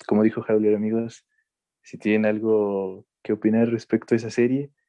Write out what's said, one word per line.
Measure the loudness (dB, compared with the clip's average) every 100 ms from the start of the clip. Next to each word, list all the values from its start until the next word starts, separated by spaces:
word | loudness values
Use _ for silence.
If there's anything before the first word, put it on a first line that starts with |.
como | -2 2
dijo | 2 0 -2
Howler, | 0 2
amigos, | 0 0 -4 -4 -10 _ _ _ _ _ _
si | -20 -6
tienen | 0 2 2
algo | 0 0 2 2 -2 -6 -10 -18 _
que | -6
opinar | -2 2 2 2
respecto | 0 -2 -4 0
a | -2
esa | 0
serie, | 0 0 0 -6 _